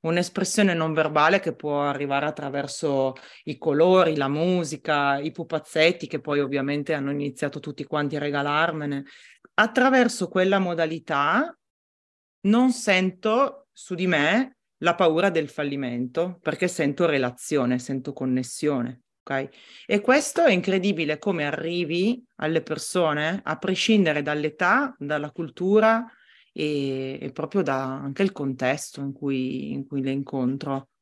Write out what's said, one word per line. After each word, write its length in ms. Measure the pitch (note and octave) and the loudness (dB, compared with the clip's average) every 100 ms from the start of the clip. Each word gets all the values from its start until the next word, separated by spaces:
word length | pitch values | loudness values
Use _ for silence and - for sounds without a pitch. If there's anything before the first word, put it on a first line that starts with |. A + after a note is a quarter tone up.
Un'espressione 720 | E3 F3 F3 - F#3+ - G3 E3+ | 0 -2 -2 -2 -2 2 2 2
non 180 | D#3+ | 0
verbale 460 | D#3 D#3 D3+ D3+ F#3+ | 2 2 4 4 4
che 160 | E3+ D#3 | 0 -6
può 260 | D3+ C#3+ | -4 -2
arrivare 460 | C#3+ C#3 C#3+ C#3 D3 | -2 -2 -2 -2 -2
attraverso 840 | D3 C#3+ C#3 C#3 - D#3 C#3 C3 C3 - - - | -6 -6 -6 -6 -4 -2 0 0 -4 -18 -16 -12
i 120 | D3+ | -6
colori, 580 | E3 C#3+ F3 F#3 E3+ D3+ | -2 4 6 6 4 2
la 120 | C3+ | 0
musica, 880 | D3 F3 F#3 D#3 D3 - D3 C#3+ C#3 | 0 2 0 -2 -6 -2 0 2 0
i 140 | D3+ | -2
pupazzetti, 720 | D#3 E3 D#3+ - D#3+ D#3+ F3 - | -8 -6 -6 -4 4 4 4 -6
che 160 | D3+ | -6
poi 200 | D3+ C#3+ | -2 -2
ovviamente 520 | C3+ C#3 C3+ D3 D3 | 0 -2 -2 -4 -4
hanno 160 | D3+ C#3 | -4 -2
iniziato 500 | C#3+ C#3+ C3 D3 D3 | -4 -6 -4 -6 -6
tutti 240 | D3 C#3 C3+ | -12 -12 -6
quanti 300 | D3+ D3 D3 | -2 -2 -2
a 40 | |
regalarmene. 840 | D3 C#3+ C#3+ D3 E3+ D#3 D3 C#3 C#3 - - - - - | -4 -2 0 2 0 0 -4 -6 -10 -20 -20 -20 -6 2
Attraverso 720 | A3 A#3 B3+ C4 B3 - F3 | 2 4 4 6 4 0 -2
quella 320 | F#3 F#3 G3 | 2 4 4
modalità 960 | F#3 E3 D#3+ D#3+ - D3 C#3+ G3 E4 - _ _ _ _ _ _ _ _ | 2 0 -2 -4 -2 0 2 2 0 -6 _ _ _ _ _ _ _ _
non 300 | G3 A3+ B3+ | 2 4 4
sento 920 | B3 - F#3 F#3 F#3 A3 A3+ C#4 - _ | 2 2 2 2 -2 0 2 0 -2 _
su 220 | _ - F3 | _ -12 -4
di 100 | F#3 | 0
me 500 | D#3+ D3 G#3 C4 _ _ _ E3 | 2 4 2 0 _ _ _ -2
la 80 | |
paura 380 | E3+ F3 D#3+ G3 | 4 4 4 2
del 180 | E3 D3 | 0 -4
fallimento, 880 | - D3 C#3 C3 A#2+ B2 C#3+ F3 F3 | -6 -6 -4 -4 -4 -4 -2 -4 -4
perché 240 | - D#3 F3+ | -6 -2 -4
sento 400 | - D3 C#3+ E3+ | 0 -2 0 0
relazione, 720 | C#3+ B2 B2 - D3 B2 B2 | 2 -2 -4 -2 0 0 -2
sento 340 | B2 C3+ C3+ | -4 -8 -8
connessione, 880 | - C3 B2+ B2+ - D3 C#3 A#2+ B2 _ _ | -6 -2 -2 -2 -4 -2 -2 -4 -8 _ _
ok? 260 | - C#3 C#3 - - - - | -6 -6 -6 -14 -20 -20 -2
E 120 | G3+ | 0
questo 440 | G#3 C4+ C#4+ - | 4 2 2 2
è 80 | E4 | 4
incredibile 680 | F#3 F#3 F#3+ F#3+ D#3+ D3+ D3+ | 4 2 0 0 0 -2 -2
come 260 | G#3 F3 D3 | -2 -2 -2
arrivi 760 | D#3 D#3+ F3 D#3+ E3+ G3 B3 - _ | -4 -4 -4 -2 0 0 -2 -8 _
alle 260 | D#3 E3 | -2 -2
persone, 800 | D#3+ D3+ - F3+ E3 D3 D3+ F#3+ | -2 -8 -2 0 2 2 -2 -4
a 140 | - D#3 | -4 -4
prescindere 640 | - F#3+ - A3 F3 D3 | -2 -2 2 4 4 2
dall'età, 720 | D3 D3+ D3+ D3+ F3+ A#3 C#4 - | -2 -2 -4 0 2 2 0 -6
dalla 320 | C#3+ D3+ D3 | -6 -4 -4
cultura 720 | - E3 - F#3 G#3 A3 A3+ A#3+ _ _ _ _ | -8 -10 -4 2 6 6 4 -2 _ _ _ _
e, 640 | - D3+ D3 C#3 C3+ C3 C3+ | -6 -4 -2 -2 -4 -6 -8
e 120 | - | -10
proprio 320 | B2+ D3+ G3+ | -8 -4 -2
da 180 | D3 C3+ | 0 -2
anche 400 | C3 C3+ C#3 C3+ | -4 -6 -8 0
il 100 | G3 | -2
contesto 680 | G3 C#3 B2+ B2+ D3 - - | 0 -6 -2 -2 -2 -6 -8
in 100 | C#3 | -10
cui, 600 | C#3 C#3 C3+ C3 C3 C#3 | -6 -4 -2 -4 -6 -6
in 160 | C#3 C#3 | -8 -6
cui 160 | C#3 | -4
le 80 | C3+ | -4
incontro. 800 | C3+ C#3 C#3 B2+ C3+ D3 C3+ - _ | -4 -4 -2 -2 -2 -4 -6 -8 _